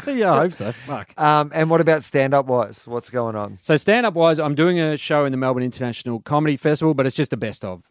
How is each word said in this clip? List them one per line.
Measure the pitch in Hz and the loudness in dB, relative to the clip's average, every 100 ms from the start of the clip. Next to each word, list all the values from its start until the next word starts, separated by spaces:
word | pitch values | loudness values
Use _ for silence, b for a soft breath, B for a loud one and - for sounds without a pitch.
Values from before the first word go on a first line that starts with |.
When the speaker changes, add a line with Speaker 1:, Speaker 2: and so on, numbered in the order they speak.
| - | -2
Speaker 1:
<laughs> | 262 | -2
Yeah, | 196 | 2
I | 139 | 2
hope | 175 | 2
so. | - 104 | -2 -8
Fuck. | - 127 123 98 - | -8 -10 -12 -12 -2
Speaker 2:
Um, | 151 151 147 156 | 2 4 2 0
and | 160 | 2
what | 165 | 4
about | 160 156 | 4 2
stand-up | - 143 135 139 131 | 0 0 2 2 2
wise? | 123 104 - - | 0 -2 -6 -10
What's | 120 - | -8 -6
going | 123 117 107 | -4 -4 -4
on? | 104 98 | -8 -8
Speaker 1:
So | - 151 | 0 0
stand-up | - 226 233 | 4 2 2
wise, | 170 165 156 | 2 2 2
I'm | 151 147 | 0 2
doing | 170 175 | 2 2
a | 156 151 | 0 -2
show | - 147 | 0 0
in | 143 | 2
the | 131 | 0
Melbourne | 131 127 | 0 0
International | 127 120 123 113 127 117 | -2 -4 -6 -6 -6 -6
Comedy | - 147 156 139 | -2 0 0 0
Festival, | 156 151 160 | 0 2 2
but | 139 135 | 2 0
it's | - | 0
just | 143 | -2
a | 117 | -4
best | 107 - | -6 -8
of. | 101 90 _ | -10 -12 _